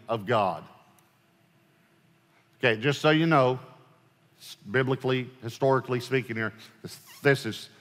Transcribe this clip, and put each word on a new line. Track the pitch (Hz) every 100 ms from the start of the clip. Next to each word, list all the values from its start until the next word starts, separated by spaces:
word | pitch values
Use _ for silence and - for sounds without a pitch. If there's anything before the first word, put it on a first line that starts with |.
| -
of | 113 98
God." | 117 98 80 - - _ _ _ _ _ _ _ _ _ _ _ _ _ _ _ _ _ _
Okay, | 127 110
just | 127 139
so | 156
you | 156 165
know, | 151 127 127 - - - _ _ _ _ _
s-, | - - -
biblically, | 117 131 131 131 131 123 -
historically | 113 - 135 131 127 127
speaking | 120 131 110 113
here, | 110 - - _
this, | - - - -
this | 143 139 113
is, | 101 - -